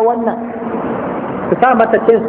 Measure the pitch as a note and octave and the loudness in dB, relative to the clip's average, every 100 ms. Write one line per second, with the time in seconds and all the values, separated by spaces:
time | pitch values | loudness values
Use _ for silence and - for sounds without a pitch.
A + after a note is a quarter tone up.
0 | A3+ A#3+ A3+ - - - - - - - | 2 0 -2 -4 -8 -8 -8 -6 -6 -6
1 | - - - - - - B3 A#3+ A3 A3 | -6 -6 -6 -6 -2 2 4 4 4 2
2 | - A3+ | 4 4